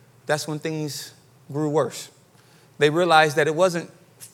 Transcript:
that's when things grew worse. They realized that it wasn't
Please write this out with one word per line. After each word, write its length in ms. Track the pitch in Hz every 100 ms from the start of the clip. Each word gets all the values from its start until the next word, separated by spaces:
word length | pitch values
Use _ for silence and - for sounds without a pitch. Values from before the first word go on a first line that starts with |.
| _ _ -
that's 200 | 147 156
when 120 | 151
things 560 | 160 156 151 135 - - _ _ -
grew 200 | 139 151
worse. 400 | 151 131 - - _ _ _ _ _ _ -
They 140 | 147
realized 460 | 151 180 156 156 147
that 100 | 151
it 80 |
wasn't 360 | 156 185 170 - - _ _ -